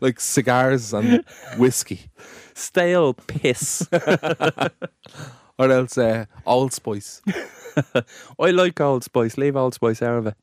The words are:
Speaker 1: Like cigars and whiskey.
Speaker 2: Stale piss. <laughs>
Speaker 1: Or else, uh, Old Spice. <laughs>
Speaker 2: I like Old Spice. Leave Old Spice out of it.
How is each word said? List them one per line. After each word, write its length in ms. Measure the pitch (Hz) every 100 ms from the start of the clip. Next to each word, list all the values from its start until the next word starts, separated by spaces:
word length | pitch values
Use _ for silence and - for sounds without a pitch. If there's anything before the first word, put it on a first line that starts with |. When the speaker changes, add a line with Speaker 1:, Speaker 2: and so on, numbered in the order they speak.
Speaker 1:
Like 200 | 131 120
cigars 720 | - 143 127 123 131 135 107
and 320 | 107 117 240 - - - 113
whiskey. 440 | 127 - - 95 - - - - -
Speaker 2:
Stale 600 | - - 185 175 180 147
piss. 760 | 123 - 151 139 120 143 - 170
<laughs> 60 | 170 - 160 156 - 160 - - - - _ - - - - _ -
Speaker 1:
Or 140 | 131
else, 260 | 131 127 -
uh, 280 | 113 113 107 - -
Old 260 | 127 131
Spice. 500 | - 117 101 - - 208 339 - - 466 -
<laughs> 640 | - 127 - - - -
Speaker 2:
I 100 | 170
like 300 | 185 180 170
Old 240 | 143 127
Spice. 340 | - 127 117 135
Leave 160 | 143 135
Old 180 | 127
Spice 280 | - 117 110
out 160 | 120 120
of 80 | 107
it. 80 | -